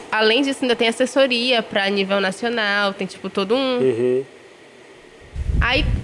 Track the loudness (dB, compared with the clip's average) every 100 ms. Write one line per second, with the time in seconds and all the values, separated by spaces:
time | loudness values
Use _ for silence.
0 | -2 0 2 2 2 0 0 2 0 2
1 | 0 2 2 2 2 0 0 -2 0 0
2 | 0 0 0 -2 -4 -2 0 0 0 -2
3 | -8 -8 -8 -4 0 0 0 0 0 2
4 | 0 0 -4 -12 -20 -20 -20 -20 -20 -20
5 | -20 -20 -14 -8 -2 0 2 2 0 -2